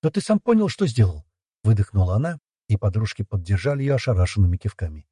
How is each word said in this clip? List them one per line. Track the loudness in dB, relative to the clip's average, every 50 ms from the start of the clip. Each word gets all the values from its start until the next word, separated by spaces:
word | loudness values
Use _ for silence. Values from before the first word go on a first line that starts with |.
"Да | -2 -2
ты | -2 -2
сам | -2 0 -2 0
понял, | _ 2 2 2 2 0
что | -2 -2 -2
сделал?" — | -2 4 4 2 2 2 -6 -14 _ _ _ _ _ _ _ _
выдохнула | 2 2 2 2 0 0 0 0 0 0
она, | -2 -2 -2 -6 -8 _ _ _ _ _
и | _ -4
подружки | 0 0 -2 -2 -2 -4 -4 -6 -8
поддержали | -8 _ -6 -8 -4 -2 -4 -2 0 -2 -2 -2 0
ее | 0 -2
ошарашенными | 0 0 0 2 2 2 0 2 2 2 2 2
кивками. | -2 -4 -8 -6 -6 -8 -8 -8 -14 -20 _